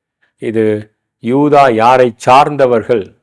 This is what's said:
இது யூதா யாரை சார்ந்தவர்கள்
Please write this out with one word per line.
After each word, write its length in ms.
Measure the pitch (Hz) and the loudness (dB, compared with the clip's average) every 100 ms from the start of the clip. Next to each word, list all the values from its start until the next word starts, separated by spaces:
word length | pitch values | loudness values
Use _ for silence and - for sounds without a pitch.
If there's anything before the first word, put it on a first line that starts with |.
| _ _ _ _ | _ _ _ _
இது 540 | 123 113 107 107 107 _ _ _ | -8 -4 -4 -4 -10 _ _ _
யூதா 500 | 117 135 147 143 135 | -6 -2 0 2 2
யாரை 420 | 110 117 131 123 - | 2 2 2 0 -2
சார்ந்தவர்கள் 960 | - 131 147 143 131 117 104 117 92 _ | 2 2 2 0 0 0 -2 -4 -6 _